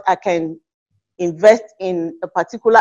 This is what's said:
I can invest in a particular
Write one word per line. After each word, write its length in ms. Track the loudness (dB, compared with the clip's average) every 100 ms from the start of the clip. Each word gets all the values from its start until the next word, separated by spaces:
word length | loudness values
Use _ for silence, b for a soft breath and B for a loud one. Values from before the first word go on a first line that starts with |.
| -2
I 80 | -4
can 440 | -2 -4 -6 -10 _ _ _ _ _ -8
invest 440 | -8 2 4 4 0 -10
in 380 | -6 -6 -6 -8
a 40 | -8
particular 520 | -6 -6 -4 2 2